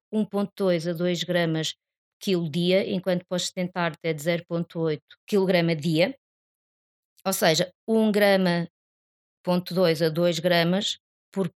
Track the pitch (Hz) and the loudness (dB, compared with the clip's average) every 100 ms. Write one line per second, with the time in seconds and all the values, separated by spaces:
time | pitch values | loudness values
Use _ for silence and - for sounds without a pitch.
0 | _ 214 202 202 202 - 190 175 165 165 | _ -6 -4 -4 -4 -2 0 0 -2 -2
1 | 180 175 165 175 170 160 156 - _ _ | -2 -2 -2 0 0 -2 -4 -8 _ _
2 | _ _ - 180 170 151 175 190 220 196 | _ _ -2 -2 -2 -2 2 2 0 -4
3 | 190 180 - 180 - - 180 180 170 151 | -2 -4 -4 -6 -6 -6 -6 -4 -4 -4
4 | 165 156 156 170 170 170 165 170 165 151 | -6 -4 -2 -4 -4 -6 -6 -4 -4 -4
5 | - - - 202 185 180 165 165 170 156 | -8 -20 -2 0 2 2 2 0 0 2
6 | 196 - _ _ _ _ _ _ _ _ | 2 -2 _ _ _ _ _ _ _ _
7 | _ _ 196 190 185 156 - - - 220 | _ _ -6 0 2 2 0 -6 -2 2
8 | 220 208 202 196 185 170 170 _ _ _ | 2 4 4 4 2 0 -4 _ _ _
9 | _ _ _ _ - 180 180 180 180 156 | _ _ _ _ -2 -2 -2 0 2 2
10 | 165 151 175 165 175 170 170 190 220 - | 0 2 0 0 2 2 2 0 -2 -8
11 | _ _ _ 196 180 | _ _ _ -6 -6